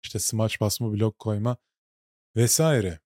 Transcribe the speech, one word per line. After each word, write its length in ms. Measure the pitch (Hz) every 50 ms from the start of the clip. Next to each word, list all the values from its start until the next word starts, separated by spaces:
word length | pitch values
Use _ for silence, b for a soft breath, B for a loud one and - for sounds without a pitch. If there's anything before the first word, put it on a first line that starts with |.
| -
işte 160 | - - 107
smaç 420 | - - - 110 110 110 - -
basma, 320 | 110 104 - - 120 113 107
blok 260 | 101 110 110 104 _
koyma 380 | - 110 107 104 107 117 123 - _ _ _ _ _ _ _ _ _ _ _ _ _ _ _
vesaire. 640 | 110 117 117 - - 160 160 151 123 101 92 82 80 _